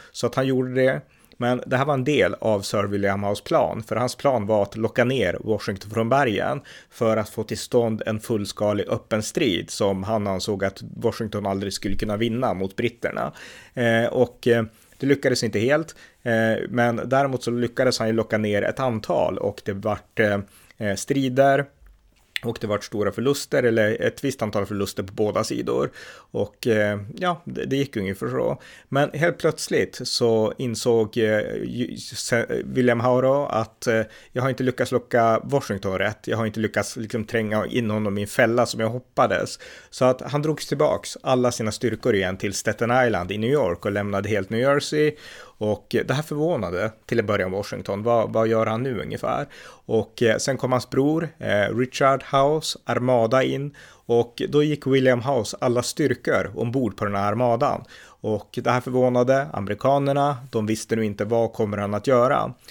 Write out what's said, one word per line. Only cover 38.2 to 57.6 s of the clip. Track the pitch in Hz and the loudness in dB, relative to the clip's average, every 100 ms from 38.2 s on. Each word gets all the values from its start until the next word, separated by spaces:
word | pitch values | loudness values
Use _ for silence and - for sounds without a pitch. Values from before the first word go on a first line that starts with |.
en | 101 | -2
fälla | - 113 120 117 | 2 4 4 0
som | 113 | 0
jag | 113 | -4
hoppades." | 123 - - 120 95 - - - - - | -4 -6 0 2 2 -2 -8 -16 -20 -12
Så | - | 0
att | 127 127 | 2 2
han | - 147 | -2 -2
drogs | 151 151 - | 0 -2 -2
tillbaks | 143 151 90 - - | 0 2 0 -4 -6
alla | 139 131 123 | 0 2 2
sina | - 110 | 0 -4
styrkor | - 120 107 127 | -2 -2 -2 0
igen | 101 92 98 | 2 0 -2
till | 104 | -4
Staten | 101 - 101 117 127 120 | -4 -4 -2 2 4 4
Island | 92 90 | 2 -2
i | 104 | -2
New | 113 | 0
York | 147 98 85 | 2 0 0
och | 104 | -2
lämnade | 101 101 101 101 | -2 -2 -2 -2
helt | 104 98 | -2 -2
New | 113 | 0
Jersey. | 135 143 143 151 151 147 - - - - | 2 0 0 0 0 -2 -14 -20 -18 -6
Och | 107 101 - 113 117 | -2 -4 -2 -2 0
det | |
här | 131 | -2
förvånade | 156 147 160 147 87 87 110 - - | -4 -2 0 0 -2 -4 -4 -6 -4
till | 117 | -2
en | 104 | 0
början | 101 92 | 0 0
Washington. | 95 101 101 98 98 | -4 -6 -8 -6 -2
"Vad, | 113 117 107 | 2 2 2
vad | 110 113 | 2 2
gör | 110 110 | 2 2
han | 113 | -2
nu | 135 117 | -2 -4
ungefär?" | - - - 123 143 - - - - | -6 -6 -4 -4 -6 -14 -20 -16 -2
Och, | 113 - - | -2 0 0
eh, | 113 107 | 2 2
sen | - 127 | -2 -2
kom | 127 | 0
hans | 127 - | 0 0
bror, | 131 143 160 156 - | 2 2 2 -2 -6
eh, | 107 101 104 110 | -2 0 2 0
Richard | 127 - 139 135 - | -2 2 2 2 2
Howes | 139 139 156 - - | 2 4 2 -4 -6
armada | - 117 127 123 113 131 | -2 0 4 4 4 4
in. | 131 135 143 - - - - | 2 -2 -6 -12 -20 -10 0
Och | 117 117 - - | 2 2 -2 0
då | 147 | 2
gick | 151 147 131 | 2 0 2
William | 135 131 120 | 4 4 4
Howes | 127 131 101 | 2 0 -2
alla | - 131 120 | -2 0 0
styrkor | - - 139 120 - 113 - | -2 0 0 0 0 0 0
ombord | - 117 131 113 - | -4 -2 0 -2 -2
på | |
den | 104 | -4
här | 101 101 | 0 0
armadan. | 107 123 117 | 2 2 2